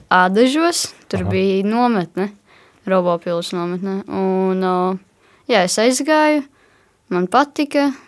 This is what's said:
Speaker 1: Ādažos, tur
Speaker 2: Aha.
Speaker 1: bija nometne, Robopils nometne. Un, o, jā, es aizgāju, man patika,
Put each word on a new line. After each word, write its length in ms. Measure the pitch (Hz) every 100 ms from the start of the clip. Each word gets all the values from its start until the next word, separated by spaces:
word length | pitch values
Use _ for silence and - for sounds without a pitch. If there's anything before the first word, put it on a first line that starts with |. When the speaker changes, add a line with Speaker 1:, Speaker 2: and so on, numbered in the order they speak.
| -
Speaker 1:
Ādažos, 840 | 180 185 196 254 294 339 339 - - -
tur 140 | 185
Speaker 2:
Aha. 80 | 185
Speaker 1:
bija 320 | 190 196 190
nometne, 640 | 202 226 247 220 165 - 202 202 _ _ _ _ -
Robopils 680 | 190 175 170 180 170 175
nometne. 480 | 180 175 180 196 190
Un, 600 | - - 190 190 190 185
o, 340 | 185 180 180 190 - _ _ _ -
jā, 140 | 226
es 140 | 180 -
aizgāju, 640 | 226 262 285 311 302 302 277 _ _ _ _ _ -
man 160 | 180 180
patika, 640 | 240 285 - 294 285 285 269